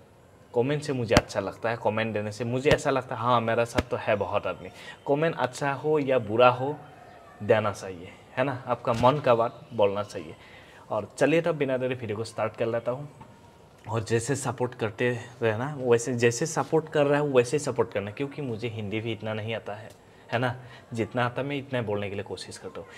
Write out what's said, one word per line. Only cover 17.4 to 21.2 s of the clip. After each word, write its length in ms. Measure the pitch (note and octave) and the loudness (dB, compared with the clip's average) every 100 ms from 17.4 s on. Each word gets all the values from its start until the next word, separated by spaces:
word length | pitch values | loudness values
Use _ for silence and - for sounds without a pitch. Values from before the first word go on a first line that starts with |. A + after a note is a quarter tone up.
| A#2+ D3+ | 4 0
support 320 | C#3 A#2 A2+ | 0 0 0
करना, 180 | G#2 G2+ | 0 -4
क्योंकि 320 | G#2+ C#3 D3 | -6 -6 -6
मुझे 260 | C3+ G#2+ A#2 | -6 -4 -6
हिंदी 320 | G#2+ G#2 A2 | -6 -4 -4
भी 120 | A#2 | -2
इतना 220 | G#2+ A2 | -4 -4
नहीं 200 | A2 G#2+ | -6 -4
आता 200 | G#2+ - | -6 -6
है, 140 | G#2 G#2+ - - - - | -12 -14 -20 -20 -20 -4
है 100 | A#2+ | 0
ना, 160 | B2+ A#2+ - - - | 0 -2 -12 -20 -10
जितना 320 | A#2 G#2 B2 | -4 -2 0